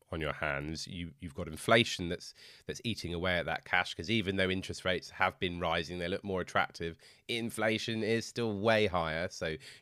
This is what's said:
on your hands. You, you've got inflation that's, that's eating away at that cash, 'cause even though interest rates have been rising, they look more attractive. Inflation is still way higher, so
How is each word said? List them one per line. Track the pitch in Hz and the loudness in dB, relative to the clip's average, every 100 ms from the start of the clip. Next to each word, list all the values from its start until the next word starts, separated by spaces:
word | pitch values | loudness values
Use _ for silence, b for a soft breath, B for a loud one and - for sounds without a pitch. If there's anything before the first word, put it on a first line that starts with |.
| _ | _
on | 82 | -4
your | 76 | -2
hands. | - 76 69 73 80 - | -2 -2 -2 -4 -6 -8
You, | 90 85 - | -8 -10 -10
you've | 85 90 | -10 -8
got | 80 | -8
inflation | 78 - 117 117 - 85 | -2 6 8 6 0 -2
that's, | 90 - b b b - | -4 -8 b b b -10
that's | - | -6
eating | 117 101 85 | -4 -4 -4
away | 85 92 87 | -2 2 2
at | 76 | 0
that | 78 | -4
cash, | - 90 - | 2 2 2
'cause | - 80 | -4 0
even | 113 92 95 | 0 2 2
though | 92 | 2
interest | 95 92 85 | 0 -2 -2
rates | 92 90 - | 0 0 -2
have | - 92 - | 0 0 2
been | 92 87 | -2 0
rising, | 85 85 82 87 | 0 0 -2 -4
they | 87 | -2
look | 95 101 | -2 -2
more | 92 | -4
attractive. | 87 98 - - 82 - b b - | 0 0 0 -2 -8 -8 b b -6
Inflation | 117 117 - 110 110 - 110 | -4 -4 0 0 0 0 -2
is | 104 113 - | 0 0 0
still | 120 113 101 | -2 -2 2
way | 110 110 101 | 4 6 4
higher, | 90 80 80 92 | 2 0 0 -4
so | - 82 78 B B | -4 -4 -4 B B